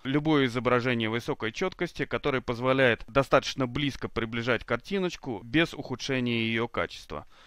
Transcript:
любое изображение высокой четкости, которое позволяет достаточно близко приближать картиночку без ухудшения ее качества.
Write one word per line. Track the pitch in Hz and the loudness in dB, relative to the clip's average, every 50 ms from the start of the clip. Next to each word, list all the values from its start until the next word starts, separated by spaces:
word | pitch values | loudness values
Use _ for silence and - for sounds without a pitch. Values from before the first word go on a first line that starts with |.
| - | -6
любое | 131 135 151 147 156 156 143 135 123 | -2 -2 0 2 4 4 4 4 4
изображение | 110 127 113 123 123 123 117 131 123 117 113 107 | 2 0 2 4 4 4 4 2 0 2 0 0
высокой | 113 120 - - 135 - 110 110 117 | -2 -2 -2 -4 -4 -4 -4 -6 -2
четкости, | - 185 185 - - 180 165 - - 143 | -2 -4 -4 -2 -4 -6 -6 -4 -6 -4
которое | - - 117 - 147 131 127 | -4 -4 -2 0 0 0 0
позволяет | 117 - 123 113 123 131 131 135 135 123 113 - - - | -2 -2 -4 -2 2 2 4 6 6 6 4 2 -2 0
достаточно | 113 139 135 - - 135 120 - - - 135 123 | 2 2 2 6 4 4 4 2 -2 -2 -2 -2
близко | 120 143 147 139 120 - - 113 | 0 -2 -2 -2 -2 -4 -8 -6
приближать | - 117 113 113 110 117 117 123 120 107 - | -4 -4 -4 -2 -4 -4 0 0 0 0 0
картиночку | - 117 120 - - 190 196 185 175 - - - 143 117 92 117 | -2 -4 -4 -4 -4 -4 -2 -2 -4 -6 -8 -8 -8 -8 -8 -8
без | 117 120 156 170 156 - | 0 2 2 2 2 0
ухудшения | 151 139 - 127 120 - - 135 131 123 123 117 117 113 | -8 -8 -8 -8 -8 -4 -2 -2 0 0 0 0 0 0
ее | 113 113 113 117 117 | 0 0 0 -2 -2
качества. | - - 85 - - - - - - 73 - - - - - | -2 -2 -2 -2 -4 -12 -14 -12 -12 -12 -12 -14 -20 -20 -20